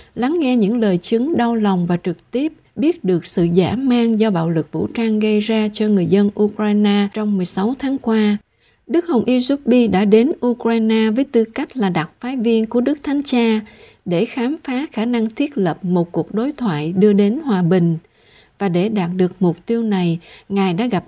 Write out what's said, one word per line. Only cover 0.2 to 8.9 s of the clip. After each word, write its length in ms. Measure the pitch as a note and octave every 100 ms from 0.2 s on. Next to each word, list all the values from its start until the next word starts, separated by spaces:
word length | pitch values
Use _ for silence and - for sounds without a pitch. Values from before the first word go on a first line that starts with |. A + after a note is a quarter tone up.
| B3+ F4
nghe 160 | C4 B3
những 240 | G3+ A#3+
lời 180 | G#3+ F3
chứng 400 | - A3+ C#4 E4+
đau 180 | A#3 A3+
lòng 320 | G#3 F#3 F3
và 100 | F3
trực 340 | F#3 E3 _
tiếp 220 | B3 D#4 - _ -
biết 280 | C#4+ -
được 240 | F3+ F3 -
sự 160 | -
dã 320 | E3+ E3+ E3+ A#3
man 400 | C4+ A#3+ A#3 A3
do 160 | A3
bạo 180 | F3 E3
lực 220 | E3 D3+
vũ 160 | D#3+ G3+
trang 260 | - A3+ G#3+
gây 200 | G#3+ G#3+
ra 280 | G#3+ A3 G#3+
cho 140 | G#3+ G#3+
người 180 | G3+ E3
dân 240 | G3 G3+ G3+
Ukraine 680 | G#3 - G#3+ G#3 G#3 G3+ G3+
trong 240 | A3 G#3+ G3
mười 80 | F3+
sáu 300 | - G#3 C4+
tháng 180 | C4+ C4+
qua. 400 | A3+ A3 G#3 G#3 _ _ _ _
Đức 200 | -